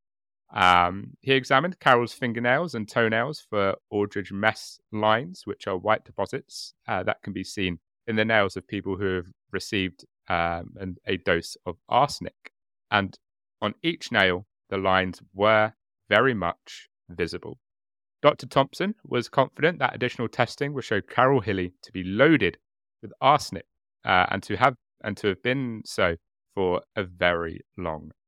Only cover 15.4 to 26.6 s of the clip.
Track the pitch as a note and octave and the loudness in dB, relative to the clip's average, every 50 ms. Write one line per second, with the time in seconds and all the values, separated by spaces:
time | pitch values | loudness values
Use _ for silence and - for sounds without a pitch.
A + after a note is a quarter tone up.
15.4 | G2+ G#2+ A2 G#2+ G#2+ A2 - _ _ _ _ _ _ - G#2 G#2+ B2 C3+ B2 G#2 | 2 4 4 4 2 0 -2 _ _ _ _ _ _ 2 2 4 4 4 2 0
16.4 | F2 E2+ - _ _ - - - - _ _ _ _ - F2+ E2+ F2 E2 F2 F2 | -2 -4 -4 _ _ -20 -20 -20 -20 _ _ _ _ -12 -6 -6 -4 -4 -6 -8
17.4 | - E2 D#2+ - _ _ _ _ _ _ _ _ _ _ _ _ - D3 D3 - | -12 -14 -16 -16 _ _ _ _ _ _ _ _ _ _ _ _ 2 2 2 0
18.4 | - B2+ - C#3+ C3+ C#3 - - F3+ G3 G#3+ _ - - - B2 A#2 - - - | -2 -2 0 0 0 0 -2 -6 -4 -4 -6 _ -8 -4 -4 -4 -4 -2 0 0
19.4 | C3 - _ - C3+ E3 F3+ C#3 C3+ B2 - - A#2+ B2 - - B2 A2 - - | 0 0 _ -2 -2 -2 0 0 -2 -2 -2 -2 -4 -4 -4 -4 -8 -4 -2 -2
20.4 | B2+ - - - C#3+ C#3+ D3 C3+ A2+ - A2 G2+ F2+ - - - B2 C3 C#3 B2+ | -2 -2 -2 -6 -6 -6 -6 -6 -4 -2 -2 -2 -2 -2 2 4 4 4 4 2
21.4 | F#2+ A2+ G2+ F#2+ F2+ F2+ - _ - - - F#2 F2+ F#2 F#2+ G#2+ C3 D#3+ D#3+ C3+ | 2 0 -2 -2 -2 -4 -8 _ -20 -14 -10 -8 -6 -2 2 4 6 6 6 4
22.4 | G#2 E2+ - - _ _ _ _ _ _ _ _ - G#2 - - C3 C3 D3 C#3 | 2 0 -2 -4 _ _ _ _ _ _ _ _ -18 -18 -6 0 4 4 4 4
23.4 | - - - F#2+ - _ _ _ _ _ _ _ - A2 G2 F#2 F2+ - G2 G2 | 2 -4 -12 -12 -12 _ _ _ _ _ _ _ 0 2 4 4 4 2 0 -4
24.4 | - - G#2+ G2 B2 C#3 B2+ - _ _ _ _ - G#2+ G2+ - - G#2 F#2+ - | -6 -6 0 2 2 2 2 0 _ _ _ _ -8 -8 -6 -2 -2 -2 -2 -2
25.4 | - A#2+ B2+ C#3 C3 A#2+ A2+ G#2+ - - - - G2+ F2 E2+ E2 _ _ _ _ | -2 -2 -2 -2 -4 -6 -8 -10 -12 -6 -2 0 2 2 0 -2 _ _ _ _
26.4 | _ _ - G2+ | _ _ -4 -2